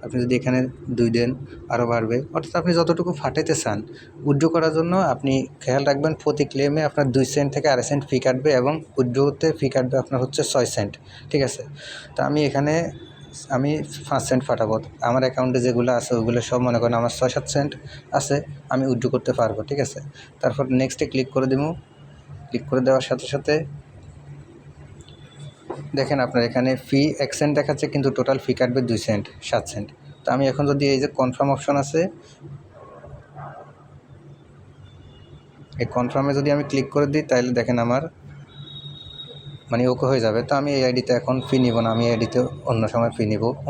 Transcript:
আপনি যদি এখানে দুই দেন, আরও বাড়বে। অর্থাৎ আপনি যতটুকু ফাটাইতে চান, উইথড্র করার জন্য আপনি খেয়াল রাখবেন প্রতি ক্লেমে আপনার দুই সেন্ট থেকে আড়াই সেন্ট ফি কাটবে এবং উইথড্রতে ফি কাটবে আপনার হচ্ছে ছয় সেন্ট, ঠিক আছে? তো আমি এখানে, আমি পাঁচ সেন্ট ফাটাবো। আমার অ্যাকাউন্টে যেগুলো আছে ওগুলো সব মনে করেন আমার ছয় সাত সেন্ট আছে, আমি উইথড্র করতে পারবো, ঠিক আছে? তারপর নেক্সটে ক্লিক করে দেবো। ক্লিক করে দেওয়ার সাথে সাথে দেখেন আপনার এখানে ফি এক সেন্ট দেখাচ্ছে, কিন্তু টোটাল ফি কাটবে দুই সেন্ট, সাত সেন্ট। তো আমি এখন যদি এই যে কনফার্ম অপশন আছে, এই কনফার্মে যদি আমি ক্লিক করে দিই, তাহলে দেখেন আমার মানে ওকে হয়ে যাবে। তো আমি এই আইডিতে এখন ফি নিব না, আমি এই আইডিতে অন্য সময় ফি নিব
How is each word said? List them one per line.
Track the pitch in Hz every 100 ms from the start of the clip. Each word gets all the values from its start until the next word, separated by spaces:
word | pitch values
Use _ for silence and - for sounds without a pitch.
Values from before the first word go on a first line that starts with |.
আপনি | 120 123
যদি | 123 123
এখানে | 131 127 127 - - 120
দুই | 117 117
দেন, | 120 135 - - -
আরও | 120 120
বাড়বে। | 117 110 120 143 165
অর্থাৎ | 151 175
আপনি | 165 170
যতটুকু | 165 170 175 -
ফাটাইতে | 135 143 160 156
চান, | 120 104 107 - - - 143
উইথড্র | 143 160
করার | 165 160 160
জন্য | 165 185 175
আপনি | 127 139 135 131 -
খেয়াল | - 135 139
রাখবেন | 139 156 151
প্রতি | - 147 143
ক্লেমে | 139 143 151 151
আপনার | - 139
দুই | 127 127
সেন্ট | 147 143
থেকে | 147 147
আড়াই | 131 120
সেন্ট | 143 139
ফি | 131
কাটবে | 131 131 147 131
এবং | 127 156 151 -
উইথড্রতে | 123 123 143 143 160 151
ফি | 135
কাটবে | 135 127 135
আপনার | 123 131
হচ্ছে | 127 147 147
ছয় | 139 117
সেন্ট, | - 101 - - - -
ঠিক | 151 131
আছে? | - - - - - -
তো | - 135
আমি | 147 147
এখানে, | 143 147 156 170 - - - - - - 131
আমি | 143 151 151 - -
পাঁচ | 139 131
সেন্ট | 127 127
ফাটাবো। | 120 110 110 - - 120
আমার | 127 131
অ্যাকাউন্টে | 127 127 127 123
যেগুলো | 120 120 120
আছে | - 120
ওগুলো | 113 120 113
সব | 123 123
মনে | 120
করেন | 117 117
আমার | 117 -
ছয় | 170
সাত | - -
সেন্ট | 143 143 - - - - 143
আছে, | - 143 - - -
আমি | 131 135
উইথড্র | 120 120
করতে | 127 - 143
পারবো, | 113 104 110
ঠিক | 143 123
আছে? | - - - - -
তারপর | - 117 131 127
নেক্সটে | 131 - 143
ক্লিক | 135 131
করে | 139 131
দেবো। | 131 151 170 - - - - - - -
ক্লিক | 120 -
করে | 131 127
দেওয়ার | 131 -
সাথে | 127 -
সাথে | 143 143 151 156 - - - - - - - - - - - 143 - - - - - 143 - - - 143 143
দেখেন | 131 139 123
আপনার | 127 117
এখানে | 123 127 131 -
ফি | 139 151 -
এক | 135 -
সেন্ট | 151 147
দেখাচ্ছে, | 143 139 147
কিন্তু | 143 131 123
টোটাল | 127 135
ফি | - 120
কাটবে | 127 127 120
দুই | 110 -
সেন্ট, | 104 104 - -
সাত | 117 -
সেন্ট। | 107 104 - - -
তো | -
আমি | 127 135
এখন | 139 143
যদি | 143 143
এই | 135
যে | 139 -
কনফার্ম | 127 123 139
অপশন | 139 - 139
আছে, | 139 156 185 - - - - - - - - - - - - 147 143 - - - - 143 - - - - - - - - - - - - - - - - - -
এই | 120 123
কনফার্মে | 123 139 139 139
যদি | 143
আমি | 143 143
ক্লিক | 135 131
করে | 143 143
দিই, | 151 147
তাহলে | 123 123 120
দেখেন | 117 120
আমার | 117 123 160 - - - - - - 143 143 - - - - - - - -
মানে | 117 127
ওকে | 127 131
হয়ে | 135 113
যাবে। | 110 135
তো | 143
আমি | 147 139
এই | 131
আইডিতে | 123 123 123
এখন | 123 127 -
ফি | 135
নিব | 123 113
না, | 113
আমি | 113 117
এই |
আইডিতে | 113 117 123 127 - -
অন্য | 117 107
সময় | 120 117 -
ফি | 107
নিব | 107 113 139 -